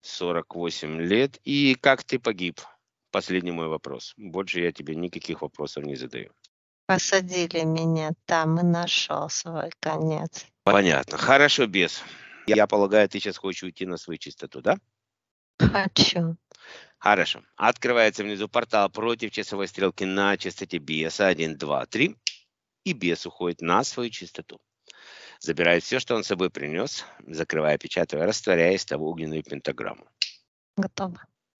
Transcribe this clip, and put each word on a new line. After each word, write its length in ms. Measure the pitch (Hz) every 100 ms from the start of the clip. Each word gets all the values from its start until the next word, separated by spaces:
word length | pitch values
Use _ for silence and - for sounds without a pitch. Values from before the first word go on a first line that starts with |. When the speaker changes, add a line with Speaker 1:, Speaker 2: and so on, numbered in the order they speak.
Speaker 1:
Сорок 540 | - - 87 85 - 85
восемь 440 | 85 - 76 80
лет. 380 | 85 104 135 -
И 320 | - 143 143 127
как 280 | 139 135
ты 140 | - 131
погиб? 420 | 120 98 90 - - _ _ _ _
Последний 400 | 95 - 90 87
мой 160 | 85 82
вопрос. 460 | 78 71 65 - -
Больше 440 | 104 85 95 90
я 100 | 87
тебе 240 | - 73 80
никаких 460 | 87 87 - 80
вопросов 420 | 76 - 73 - 73
не 100 | 67
задаю. 360 | 62 60 50 _ _ _ _ _ _
Speaker 2:
Посадили 760 | 185 - 190 185 185 170 170 160
меня 460 | 160 165 160 156 165 -
там 340 | 165 160 165
и 40 |
нашёл 680 | 175 170 175 - - 151 151
свой 400 | - 170 165 160 -
конец. 680 | 165 156 160 156 165 - - _
Speaker 1:
Понятно. 540 | - 101 92 71 67 -
Хорошо, 500 | - 135 143 147 120
бес. 340 | 95 85 - - - - - -
Я 180 | 107 104
полагаю, 400 | 107 101 107 101
ты 120 | 101
сейчас 180 | 101 90
хочешь 260 | 98 92
уйти 220 | 92 - 92
на 120 | 87
свою 200 | - 80
чистоту, 440 | - - 73 67
да? 160 | 78 110 _ _ _ _ _ _ _ _
Speaker 2:
Хочу. 760 | 180 202 190 - - 180 165 165 _ - - - - _
Speaker 1:
Хорошо. 460 | - 104 85 - _ -
Открывается 680 | 110 123 123 120 110 101
внизу 240 | 104 101 104
портал 420 | 117 113 107 101
против 420 | 101 113 117 113
часовой 360 | - 104 101 98
стрелки 380 | - 98 - 95
на 320 | 95 98 98
частоте 400 | 95 - 95 85
беса. 480 | 73 78 80 - 98
Один, 300 | 82 80 73
два, 280 | 73 71 62
три. 300 | 110 156 - - - _ _ _ _ -
И 80 |
бес 320 | 147 87 85 90
уходит 360 | - 90 85
на 220 | 82 92
свою 260 | 131 - 120
чистоту. 500 | 104 87 - - 104 _ _ _ - - - - -
Забирает 440 | - 80 85 87
всё, 160 | - 131
что 160 | - 117
он 80 |
с 40 | 98
собой 220 | 95 92
принёс, 560 | - 73 80 127 - - - 50
закрывая, 500 | 80 82 78 76 73
печатая, 480 | 82 - 82 73 87
растворяя 480 | 110 - 87 85
из 120 | 95 -
того 240 | 69 78
огненную 340 | 82 80 78
пентаграмму. 640 | 78 71 73 65 50 50 - _ - - _ _ _ -
Speaker 2:
Готово. 440 | 190 - 190 175 - _ _ _